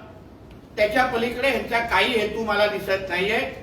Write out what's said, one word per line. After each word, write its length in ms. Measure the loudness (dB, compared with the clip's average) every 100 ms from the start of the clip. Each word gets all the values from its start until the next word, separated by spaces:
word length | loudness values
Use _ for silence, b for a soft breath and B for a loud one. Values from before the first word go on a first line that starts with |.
| -12 -20 -20 -20 -20 -20 -10 0
त्याच्या 280 | 2 4 2
पलीकडे 420 | 0 -2 0 0
ह्यांचा 300 | 0 0 -2
काही 340 | 2 2 2
हेतू 320 | 2 0 -2
मला 220 | 0 2 2
दिसत 420 | 0 -2 -2 -2
नाहीये. 300 | -2 0 0 -2 -8